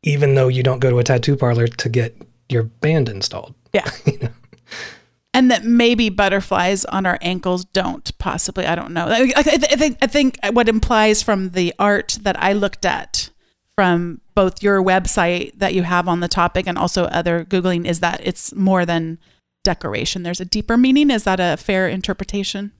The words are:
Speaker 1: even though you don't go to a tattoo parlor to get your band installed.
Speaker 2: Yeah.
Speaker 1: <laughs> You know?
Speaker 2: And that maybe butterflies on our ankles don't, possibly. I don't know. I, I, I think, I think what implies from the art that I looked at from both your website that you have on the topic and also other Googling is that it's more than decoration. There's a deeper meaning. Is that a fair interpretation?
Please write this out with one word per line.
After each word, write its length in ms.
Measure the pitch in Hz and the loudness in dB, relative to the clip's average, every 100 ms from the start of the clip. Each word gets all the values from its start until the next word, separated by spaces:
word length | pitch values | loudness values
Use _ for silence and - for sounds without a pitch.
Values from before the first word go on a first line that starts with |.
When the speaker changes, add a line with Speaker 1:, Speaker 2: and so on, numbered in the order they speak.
Speaker 1:
even 320 | - 143 143 135 | 0 2 4 4
though 100 | 131 | 4
you 160 | 127 | 2
don't 160 | 127 127 | 0 2
go 120 | 131 | 2
to 100 | 123 | 2
a 40 | |
tattoo 300 | 120 127 135 139 | 2 2 2 2
parlor 300 | 123 117 117 | 2 2 0
to 220 | - 117 | -2 -2
get 260 | 120 113 - - _ _ | -2 -2 -6 -20 _ _
your 140 | 120 | -2
band 460 | 113 _ 151 160 120 | -2 _ 0 2 0
installed. 440 | 101 - 92 - - _ | -4 -8 -8 -14 -20 _
Speaker 2:
Yeah. 160 | 202 - - | -2 -2 -2
Speaker 1:
<laughs> 100 | - | -2
You 120 | - | -2
know? 80 | 117 - _ _ _ - - - _ _ _ | -8 -10 _ _ _ -16 -16 -18 _ _ _
Speaker 2:
And 160 | 254 254 | 4 4
that 120 | 233 | 4
maybe 440 | 214 240 233 233 220 | 4 4 6 4 0
butterflies 760 | 185 202 196 190 175 180 196 - | 2 2 2 0 0 0 0 -2
on 200 | 190 190 | -2 -2
our 120 | 175 | -2
ankles 440 | 175 185 180 185 185 | -4 -4 -2 -4 -2
don't, 500 | 190 180 170 - - | -4 -4 -6 -12 -8
possibly. 480 | - 175 - 190 - | -6 -4 -4 -4 -4
I 80 | |
don't 180 | 170 - | -4 -4
know. 140 | 170 170 | -4 0
I, 240 | 226 262 - | 2 2 2
I, 60 | 302 | 2
I 300 | 285 294 269 | 2 2 2
think, 220 | 302 - | 0 0
I 40 | 262 | 0
think 320 | 294 262 - 202 | 2 0 0 0
what 160 | 240 233 | 2 2
implies 540 | 220 - 226 214 214 | 2 2 4 4 2
from 280 | - 202 190 | 0 -2 -2
the 220 | 180 175 - | -2 -2 0
art 400 | 202 202 - - | 0 0 -2 -4
that 200 | 208 - | -4 -2
I 120 | 190 | 0
looked 300 | 202 196 - | 0 -2 -2
at 460 | 185 - - - - _ _ _ _ - | -4 -4 -6 -8 -8 _ _ _ _ 0
from 440 | 185 170 175 165 _ | 2 2 -2 -10 _
both 280 | - 185 - | 0 0 0
your 200 | 202 196 | 0 2
website 680 | 190 185 180 - 175 175 - - | 4 2 2 0 0 -2 -6 -4
that 160 | 196 | -2
you 80 | 185 | -2
have 240 | 175 180 175 | 0 -2 0
on 120 | 175 | -2
the 80 | 175 | -2
topic 380 | - 175 185 185 | 0 0 -2 -4
and 100 | 175 | -2
also 280 | 175 - | -2 -2
other 400 | 175 170 175 170 | -2 -2 0 -2
Googling 420 | 165 190 180 175 175 | -2 -2 0 -2 -2
is 140 | 170 | -2
that 200 | 175 - | -2 -4
it's 280 | - - - | -6 -6 -8
more 300 | - 190 185 | 0 2 2
than 340 | 175 165 165 165 _ _ _ _ | 0 -2 -4 -8 _ _ _ _
decoration. 580 | - 165 - 104 - 190 | -6 -6 -6 -6 -6 -6
There's 160 | 175 180 | -8 -8
a 40 | |
deeper 320 | 180 208 - 233 | -6 -6 0 2
meaning. 340 | 262 262 294 | 4 4 2
Is 140 | 240 | 2
that 140 | 208 185 | 0 0
a 160 | 180 156 | 0 -2
fair 300 | - 190 185 | -2 -2 -2
interpretation? 840 | 185 - 190 196 202 190 196 202 _ | -4 -6 -6 -6 -6 -6 -8 -12 _